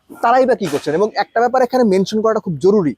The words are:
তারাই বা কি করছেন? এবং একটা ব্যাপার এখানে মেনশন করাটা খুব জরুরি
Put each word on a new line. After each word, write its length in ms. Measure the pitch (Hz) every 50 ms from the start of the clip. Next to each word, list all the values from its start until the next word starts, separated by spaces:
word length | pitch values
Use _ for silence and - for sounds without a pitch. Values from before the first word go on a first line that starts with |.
| _ - - - -
তারাই 220 | 233 247 262 262 247
বা 60 | 247 -
কি 60 | 202 160 143
করছেন? 200 | 131 - 156 147 170
এবং 80 | 208 196 - 190 202
একটা 160 | - - 233 240
ব্যাপার 160 | 247 240 262 254 247
এখানে 160 | - 254 247 214
মেনশন 280 | 185 190 190 - 214 220 208
করাটা 180 | 226 220 214 -
খুব 100 | 196 165 131 143
জরুরি 280 | 190 208 214 175 143 110